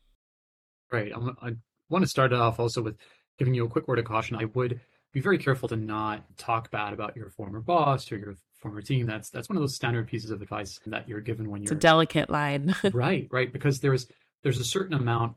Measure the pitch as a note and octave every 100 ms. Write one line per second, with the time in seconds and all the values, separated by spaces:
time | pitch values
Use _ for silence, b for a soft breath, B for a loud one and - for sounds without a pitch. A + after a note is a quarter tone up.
0 | _ _ _ _ _ _ _ _ - A#2+
1 | G#2 A2+ B2 C3 A#2+ A#2 - _ - F3
2 | F#3 - C3 B2 A#2 A#2 A#2 B2 A2 -
3 | b b b - C3 B2 A#2 D#3 D3 A#2+
4 | A2+ A2 A2 A2+ A2+ B2+ B2 A#2+ b b
5 | b C#3 F#3+ E3+ C#3+ C3 A#2 A2 G#2+ G#2+
6 | G#2+ G#2+ - - - A2+ A2+ G#2+ G#2 G#2
7 | G#2 A2+ G2+ - G2 G#2+ A2+ F3 D3 C3
8 | - G#2+ G#2 G2 _ _ A2+ G#2 G2+ C3
9 | A2+ G#2+ - - - F#3+ C3+ - C3 A#2
10 | G#2+ A2 A2 G#2 G2+ G#2 G2 - G#2+ A2
11 | A#2 G#2+ A2+ A2 G#2+ G2+ G2+ D#3 E3 D#3+
12 | D#3+ D#3 - D3 D3 C#3+ D#3 F#3+ G3 A#2+
13 | C#3+ E3 - B2+ B2+ C3 C#3+ C3+ C#3+ C3
14 | - b b _ C#3+ A#2 A#2+ G3 F#3+ C#3+
15 | A#2 A#2 A#2